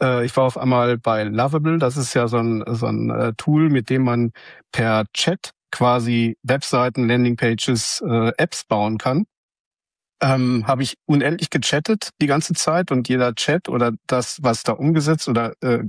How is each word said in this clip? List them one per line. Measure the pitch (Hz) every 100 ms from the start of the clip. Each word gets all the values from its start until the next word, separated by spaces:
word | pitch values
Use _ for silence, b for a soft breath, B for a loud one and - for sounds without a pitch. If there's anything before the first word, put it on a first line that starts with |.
Äh, | 135 123 120
ich | -
war | 131
auf | -
einmal | 127 127 120 120
bei | 117 110 107
Lovable, | 107 135 156 156 165
das | 131 139
ist | 127
ja | 127 120
so | 120
ein, | 117 110 -
so | 117 113
ein, | 110 113
äh, | 113 117 117
Tool, | - 151 160
mit | 135 107
dem | 131
man | 127 120 117 B B B -
per | - 113 110 104
Chat | - - 190 - _ -
quasi | - 123 123 117 120 113 110
Webseiten, | 123 135 - 127 123 123 117
Landingpages, | 123 123 120 120 113 - 117 - - 185
äh, | 117 113 -
Apps | 170 -
bauen | - 107 104 110
kann. | 131 139 214 _ _ _ _ _ _ _ _ -
Ähm, | 135 135 127 123 110
hab | 131
ich | 135 - -
unendlich | 143 139 165 156
gechattet | 147 - 143 156 214 - -
die | 147
ganze | 143 -
Zeit | 170 - 170 180
und | 131 120
jeder | 127 123 113
Chat | - 165 -
oder | 123 120 110 -
das, | 127 - -
was | 131 113
da | -
umgesetzt | 107 143 160 147 160 -
oder, | 117 117 -
äh, | 127 117